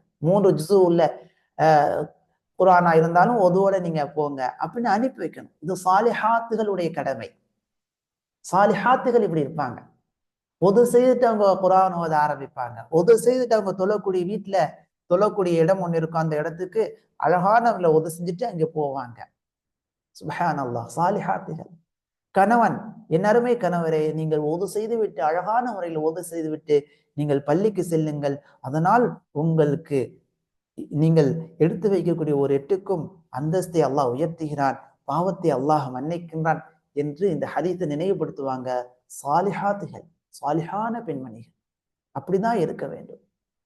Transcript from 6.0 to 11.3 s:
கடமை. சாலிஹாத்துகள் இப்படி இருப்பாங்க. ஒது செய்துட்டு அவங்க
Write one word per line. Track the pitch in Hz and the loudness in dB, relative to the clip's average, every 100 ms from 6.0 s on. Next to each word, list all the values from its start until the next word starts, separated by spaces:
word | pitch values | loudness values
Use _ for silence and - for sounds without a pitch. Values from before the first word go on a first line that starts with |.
| 233 - 220 233 226 226 208 185 165 | 2 0 0 0 -2 -4 -2 -2 -4
கடமை. | 156 139 120 104 _ _ _ _ _ _ _ _ _ _ _ - | -4 -4 -6 -10 _ _ _ _ _ _ _ _ _ _ _ -2
சாலிஹாத்துகள் | 185 208 180 220 262 262 233 | 2 2 2 2 2 2 2
இப்படி | 196 160 | 2 0
இருப்பாங்க. | 135 160 131 110 - _ _ _ _ _ _ _ | -2 -4 -8 -8 -18 _ _ _ _ _ _ _
ஒது | 180 208 240 | 4 4 6
செய்துட்டு | 240 254 247 | 6 4 4
அவங்க | 247 | 2